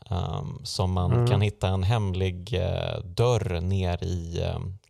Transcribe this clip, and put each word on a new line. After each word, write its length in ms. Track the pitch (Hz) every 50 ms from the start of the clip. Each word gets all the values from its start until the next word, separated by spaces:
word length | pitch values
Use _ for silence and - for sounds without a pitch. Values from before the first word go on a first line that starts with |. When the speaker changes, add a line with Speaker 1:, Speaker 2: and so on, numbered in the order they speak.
| - -
Speaker 1:
Ehm, 560 | 90 87 92 92 101 95 95 - - - -
som 260 | - - - 95 92 92
man 180 | 92 90 90 120
Speaker 2:
Mm. 140 | 120 120 120
Speaker 1:
kan 140 | 104 98
hitta 260 | 104 101 - - 104 92
en 160 | 95 95 95
hemlig, 680 | 98 120 113 104 95 90 92 95 95 90 90 87 - -
eh, 460 | 90 90 90 90 87 85 85 80 78 -
dörr 560 | 90 87 - 117 123 120 104 101 90 87 82
ner 420 | 87 92 98 95 92 87 90 87 90
i, 380 | 90 90 87 82 85 85 87
eh, 180 | 87 87 85 85 90 92 95 - - _